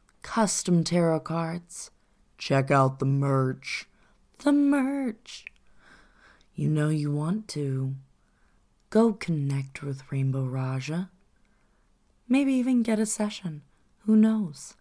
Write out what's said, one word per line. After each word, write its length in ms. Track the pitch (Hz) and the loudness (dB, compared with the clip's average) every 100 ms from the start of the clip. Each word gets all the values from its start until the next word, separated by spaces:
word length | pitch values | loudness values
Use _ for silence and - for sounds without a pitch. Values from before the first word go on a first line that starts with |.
| _ _ | _ _
custom 640 | - - 208 - - 175 | -6 0 0 0 2 2
tarot 380 | 160 175 165 160 | 4 2 2 0
cards. 680 | 160 165 165 170 - - - _ _ _ _ - | -2 -4 -4 -6 -12 -18 -18 _ _ _ _ -10
Check 320 | - 135 135 | 0 2 4
out 300 | 139 131 135 | 4 4 2
the 60 | 139 | 0
merch. 800 | 139 139 135 131 131 - - - _ _ _ _ - | 2 2 2 0 -4 -8 -10 -10 _ _ _ _ -4
The 80 | 294 | 2
merch. 920 | 285 285 285 262 277 262 214 - - - _ _ - - - _ _ - _ _ | 4 4 2 0 -2 -4 -6 -14 -20 -20 _ _ -20 -20 -20 _ _ -20 _ _
You 160 | - 147 | -4 0
know 200 | 151 151 | 0 0
you 220 | 156 147 | 0 -2
want 360 | 147 156 214 214 | -2 -2 -4 -6
to. 480 | 151 139 131 131 135 - _ _ _ _ _ _ _ - | -6 -4 -2 -4 -6 -14 _ _ _ _ _ _ _ 0
Go 200 | 214 233 | 4 4
connect 680 | 214 - 156 139 139 135 - | 2 -2 -2 0 -2 -6 -10
with 300 | 143 135 135 | -10 -10 -6
Rainbow 340 | 139 135 131 131 | -2 0 -2 -2
Raja. 640 | 131 131 131 131 165 190 _ _ _ _ _ _ _ _ _ _ _ - | -4 -4 -6 -6 -6 -6 _ _ _ _ _ _ _ _ _ _ _ 0
Maybe 240 | 262 269 | 2 2
even 300 | 262 247 247 | 2 2 2
get 160 | 226 214 | 2 0
a 80 | 214 | -2
session. 560 | - 208 - 180 147 - _ _ _ 208 | -2 -4 -4 -10 -10 -16 _ _ _ 4
Who 100 | 214 | 6
knows? 600 | 220 220 180 143 - - | 6 2 -4 -8 -18 -20